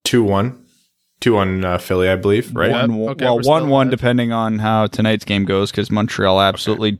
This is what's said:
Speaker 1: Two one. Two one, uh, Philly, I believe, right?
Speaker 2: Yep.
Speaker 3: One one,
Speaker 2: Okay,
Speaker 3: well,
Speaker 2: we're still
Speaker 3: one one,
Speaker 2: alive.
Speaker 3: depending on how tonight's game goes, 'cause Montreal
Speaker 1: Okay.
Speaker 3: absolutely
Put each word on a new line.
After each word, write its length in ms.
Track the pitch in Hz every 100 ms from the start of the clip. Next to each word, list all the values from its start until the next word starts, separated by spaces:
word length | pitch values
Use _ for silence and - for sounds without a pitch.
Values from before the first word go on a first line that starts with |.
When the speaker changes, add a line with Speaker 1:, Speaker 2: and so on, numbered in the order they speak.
Speaker 1:
Two 200 | - 123
one. 420 | 104 98 120 127 _ _ _ _ _ -
Two 140 | 123 107
one, 280 | 95 92
uh, 140 | 92 90
Philly, 320 | - 92 92
I 60 | 92
believe, 400 | 101 107 - -
right? 160 | 92
Speaker 2:
Yep. 100 | 120
Speaker 3:
One 140 | 120 110
one, 120 | 110
Speaker 2:
Okay, 140 | 139 127
Speaker 3:
well, 100 | 120
Speaker 2:
we're 80 |
still 80 | 127
Speaker 3:
one 180 | 156 151
one, 180 | 135 131
Speaker 2:
alive. 100 | 123
Speaker 3:
depending 320 | 123 123 117
on 260 | 113 110 110
how 300 | 107 110 107
tonight's 360 | - 110 107
game 220 | - 101 95
goes, 260 | 98 101
'cause 200 | - 101
Montreal 480 | 104 104 - 98 95
Speaker 1:
Okay. 80 | 98
Speaker 3:
absolutely 500 | 95 - 107 107